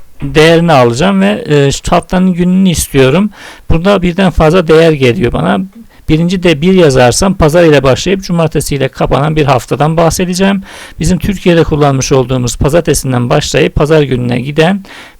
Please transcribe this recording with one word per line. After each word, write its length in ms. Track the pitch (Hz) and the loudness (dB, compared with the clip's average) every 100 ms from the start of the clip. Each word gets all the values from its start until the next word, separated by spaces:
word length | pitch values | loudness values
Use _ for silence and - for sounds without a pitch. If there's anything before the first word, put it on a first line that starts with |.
| - - | -20 -12
değerini 500 | 139 147 160 165 170 | -4 2 4 4 4
alacağım 500 | 143 120 120 190 190 | 2 2 0 0 0
ve, 220 | 143 107 - | 0 -2 -2
e, 240 | 147 139 | 0 2
şu 240 | - - 175 | -2 -2 -2
haftanın 380 | - 185 185 | 0 0 0
gününü 360 | 170 175 185 190 | 0 0 2 2
istiyorum. 600 | 156 - 139 131 165 202 - - - - | 0 -2 2 2 2 -2 -6 -20 -12 -2
Burada 320 | 165 190 196 | 0 2 0
birden 280 | 175 170 190 | 0 0 0
fazla 360 | - 156 180 160 | 2 2 2 2
değer 240 | 156 165 | 4 4
geliyor 400 | 151 127 107 120 | 2 0 0 -2
bana. 260 | - 170 196 190 226 - - - | 0 -2 -2 -6 -14 -20 -10 -2
Birinci 340 | 156 175 190 | 0 0 0
de 180 | 180 143 | 0 0
bir 120 | 175 | 2
yazarsam 600 | 190 156 131 123 - 190 | 4 4 4 2 2 -2
pazar 300 | 190 156 170 | 0 2 4
ile 200 | 165 143 | 4 4
başlayıp 400 | 135 123 180 196 | 2 0 -2 -4
cumartesi 520 | - 170 156 151 - 139 | -4 -2 -2 -4 -4 -4
ile 120 | 131 | -6
kapanan 480 | - 151 135 147 156 | -4 -2 -2 -2 -2
bir 100 | 139 | 0
haftadan 520 | 131 - 143 151 160 | -2 -2 -2 -2 0
bahsedeceğim. 640 | 165 160 180 180 196 196 - - - - | 0 -2 -4 -2 -2 -2 -6 -18 -20 -6
Bizim 200 | 156 180 | -2 -2
Türkiye'de 440 | - 190 185 165 | -2 -2 0 2
kullanmış 480 | 151 147 147 135 117 | 2 0 0 0 0
olduğumuz 460 | 135 127 127 120 - | 0 0 -4 -4 -4
pazartesinden 720 | 143 165 151 139 131 123 120 | -2 0 0 -2 -2 -4 -2
başlayıp 460 | 151 - 139 175 - | -2 -2 -2 -2 -2
pazar 260 | 147 156 | 0 0
gününe 400 | 139 123 120 123 | 0 -2 -2 -4
giden 420 | 131 151 165 196 - - - | -4 -2 0 -2 -8 -20 -20